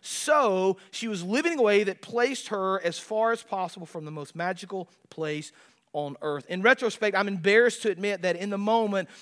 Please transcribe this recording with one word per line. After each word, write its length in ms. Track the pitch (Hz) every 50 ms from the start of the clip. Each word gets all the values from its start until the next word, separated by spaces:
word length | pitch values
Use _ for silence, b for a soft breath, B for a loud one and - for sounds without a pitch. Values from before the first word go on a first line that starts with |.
so 720 | B - - - - 294 302 294 269 214 190 185 185 190 185 B B B
she 180 | B - 226 226
was 160 | 208 175 175
living 300 | 185 214 277 311 339 339
in 40 | 285
a 40 |
way 220 | 233 208 202 202 214
that 180 | 196 180 -
placed 460 | - - 226 233 240 269 262 - - -
her 340 | 214 196 190 190 190 190
as 160 | 170 170 160 -
far 340 | - - 220 214 226 226
as 100 | 233 226
possible 440 | - - 202 190 185 170 - 190 165
from 180 | - - 170 151
the 60 | 151
most 260 | 156 151 143 - -
magical 540 | 165 170 180 185 180 202 180 196 185 175 b b b b _
place 440 | - 160 160 151 151 151 143 - b b b b b b b b -
on 220 | 147 147 143 143 -
earth. 240 | - 151 143 143 - -
In 100 | 180 185
retrospect, 560 | 190 240 269 - 254 220 - - 214 208 190
I'm 120 | 190 202 202
embarrassed 520 | 202 175 156 196 208 226 240 240 - -
to 80 | - 220
admit 300 | 185 170 202 208 202 180
that 140 | 170 180 170
in 140 | 170 196 208
the 80 | 202 196
moment, 500 | 202 214 226 233 220 208 196 190 170 B B B